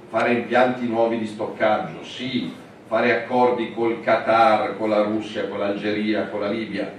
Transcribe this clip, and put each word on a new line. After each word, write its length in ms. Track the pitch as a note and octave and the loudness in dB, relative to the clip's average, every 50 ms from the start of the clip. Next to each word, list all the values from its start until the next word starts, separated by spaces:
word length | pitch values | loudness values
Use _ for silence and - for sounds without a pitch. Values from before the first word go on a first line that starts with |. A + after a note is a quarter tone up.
| - - | -10 -4
fare 220 | C3+ C3+ A#2+ B2 | -2 0 2 2
impianti 560 | A#2+ A2 - G#2+ A#2+ B2 C3 B2+ B2 - B2 | 0 0 0 2 2 4 4 4 2 -2 -4
nuovi 300 | A#2 A2+ A2+ A#2 A2+ A#2 | -2 0 2 2 2 2
di 100 | A2+ G#2+ | -2 -4
stoccaggio, 760 | G#2+ - - G#2+ - - - - - - - - - - - - | -6 -6 -6 -8 -6 -2 0 2 2 2 2 -2 -4 -10 -12 -12
sì, 480 | - - - B2 C3 B2+ A2+ F2+ - - - - - - - - | -12 -10 -10 -6 -4 -2 -2 -4 -4 -8 -12 -18 -20 -20 -20 -6
fare 260 | - A2 A2+ B2 A#2+ A#2 | -2 0 2 2 2 2
accordi 600 | A#2+ - - B2+ B2 B2 A#2+ - A2+ A2 - - | 0 0 0 2 4 4 4 2 0 -2 -4 -2
col 280 | A#2 A#2 A2+ G#2+ - | -2 0 0 0 0
Qatar, 760 | - - A2 - - A2 A2+ A2+ A2+ A2 G#2+ G#2+ G2+ G2+ G2 | 0 2 2 2 2 4 4 6 6 6 4 4 2 -2 -4
con 100 | A2 A2 G#2+ | -2 -2 0
la 120 | G#2 G#2 | 2 2
Russia, 460 | G#2 G#2+ G#2+ G#2+ - - - - - | 2 2 0 -2 -4 -4 -6 -6 -4
con 120 | F#2+ G2 G2+ | -4 -4 -2
l'Algeria, 680 | G2+ G2+ G2+ G2+ G#2 G#2+ G#2+ G#2+ G#2+ G#2+ G#2 G2 F#2+ | -2 -2 -2 -2 -2 -2 -2 0 0 0 0 0 -2
con 120 | - G#2 G2+ | -4 -4 -4
la 100 | G#2 G#2 | -2 -2
Libia, 400 | A2+ A2+ G#2+ G2 G2+ G2 F#2+ - - | -2 -4 -4 -4 -4 -6 -6 -6 -8